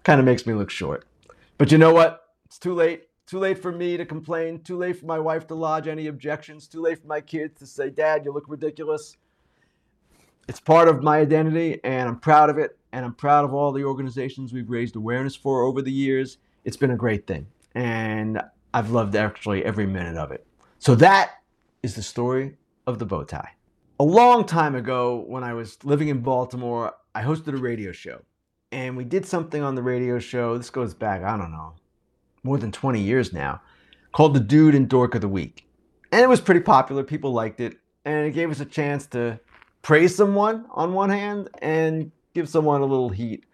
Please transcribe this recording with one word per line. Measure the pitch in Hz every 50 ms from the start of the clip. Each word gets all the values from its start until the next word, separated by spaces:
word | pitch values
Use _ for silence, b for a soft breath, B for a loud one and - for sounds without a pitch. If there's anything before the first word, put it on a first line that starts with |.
| -
kinda | - 151 139
makes | 131 131 127 - -
me | 117 113
look | 104 98 -
short. | - - 90 71 71 - - _ _ _ _ b b b b b b
But | - 143 -
you | 156
know | 156 160 160 165
what? | 165 165 160 160 - _ _ _ _ _
It's | _ - -
too | - 180 185
late. | 170 165 165 170 165 - _ _ _ _
Too | - 185 190
late | 190 190 190 190
for | 180 180
me | 170 170 175 175 175
to | 170 170
complain. | - 156 160 156 156 170 165 165 165 165 160 160
Too | - 180
late | 180 180 180 175
for | 175 -
my | 160 160
wife | 160 156 160 160 160 160
to | - 160
lodge | 160 160 156 156 156 156
any | 160 156 156 156
objections. | 156 147 131 139 147 147 147 151 - 151 151 147
Too | _ - 165
late | 165 165 165 160
for | _
my | 147 156 151
kids | 156 _ - 160 151 151 - _
to | 143
say, | 127 - - 139 135
"Dad, | 131 160 156 156 156 151 143
you | 143 139
look | 147 143 143
ridiculous." | 151 143 156 156 151 156 160 151 151 151 151 - - _ _ _ _ _ _ _ _ _ _ _ _ _ _ _ _ _ _ _ _ _ _ _ _ _ _ -
It's | 127 -
part | - - 156 165 170 165
of | 156 127 135
my | 156 151 156
identity, | 151 139 156 156 160 160 156 165 170 160 - - -
and | 120 131 127 127 120
I'm | 117 120
proud | - 156 151 151 151 151
of | -
it. | 151 147 - - _ _ _
And | - 127 127
I'm | 123 117
proud | - - 143 147 147 143
of | 135 131
all | 139 143 143
the | 135 139 143
organizations | 139 135 127 135 131 120 135 127 135 135 - 135 120
we've | 120 131 117 110
raised | 120 117 120 120 -
awareness | 113 107 113 120 127 135 139 135
for | - - 139 135 127 120
over | 131 127 135
the | 135 131
years. | 135 135 139 135 135 131 135 131 - _ _ _ _ _ -
It's | 123 117
been | - - 131
a | 123
great | 107 123 117 107 101 -
thing. | - 92 78 - - _ _ _ _ -
And | 123 123 117 117 113 110 110 110 110 110 110 110 107 - - _ _ _ _ -
I've | 120 110 107
loved | 117 117 110 101 101
actually | 104 107 107 - - - 107 101 95 -
every | - 101 107 104
minute | 98 95 92 87 85 82
of | 82 76 71 -
it. | - _ _ _ _ _ _ _ _
So | - - 123
that | 117 156 185 196 196 180 - - _ _ _ _ _ _ _ _ _
is | - 120 -
the | 113 104
story | - - 123 120 123 127 131 135 139 143 _ _ _ _ _ _
of | - 123 107
the | 117
bow | 95 95 78 73
tie. | - 80 71 - - - _ _ _ _ _ _ _ _ -
A | 139
long | 151 180 226 240 247 247 233 208
time | - 165 165 160 147 139
ago, | 127 113 127 131 127 123 123 123 117 98
when | - 123 127 127
I | 120 117
was | 117 113 101 - _ -
living | 143 143 147 156 151
in | 139 127
Baltimore, | 117 131 127 127 123 123 - 123 123 120 120 117 117 - - - _ _ -
I | 113 107
hosted | 131 156 160 160 156 135
a | 135
radio | 127 123 117 107 104 92 87
show. | - - - 60 62 _ _ _ _ _ _ _ _ _ _ -
And | 135 127 127 127
we | 127 127
did | 120 175 190 190
something | 185 - 170 160 160 147 151
on | 143 139 131
the | 127 123
radio | 127 123 123 127 123 123
show, | 120 117 - - 123 120 117 117
this | 123 120 -
goes | - 131 123 104 87
back, | - 110 107 98 92 87
I | 101 113
don't | 104 90 82
know, | 80 78 78 78 80 _ _ _ _ _ _ _ _ _ _ _ _ _ -
more | 123 139
than | 131 117 104
twenty | 98 - - 135 123 107
years | 98 98 120 131 120 92 90
now, | 80 69 69 67 b b b b b b b b b b b -
called | - 151 151 143
the | 135
Dude | 110 101 139 151 160 156 143
and | 139 135
Dork | 104 131 127 123 120 123
of | 113
the | 95
Week. | 101 98 92 76 - - - - _ _ _ _ _ _ _ _ _ -
And | 214
it | 247 262
was | 247 -
pretty | - - 180 170
popular. | 175 190 160 131 131 - 139 139 135
People | - 151 151 143 139 123
liked | 117 110 110 107 -
it. | 120 117 - _ _ _ _ _ -
And | 147 151 151 151
it | 151
gave | 127 160 170 165
us | 151 135
a | 147
chance | 143 - - 147 143 143 139 143
to | - - 123 120 117 113 113 b b b b b b b _
praise | - - 151 156 170 180 180
someone | 190 208 202 196 202 208 220 226 220 233 -
on | - - 160 175 180
one | 190 196 196
hand | 196 202 202 208 208 208 196 - - -
and | - 151 160 160 160 160 160 160 156 160 - _ _ _ -
give | 170 160
someone | 151 - 165 156 151 147 139
a | 139
little | 135 135 131 127 123
heat | 95 98 117 113 107 - - _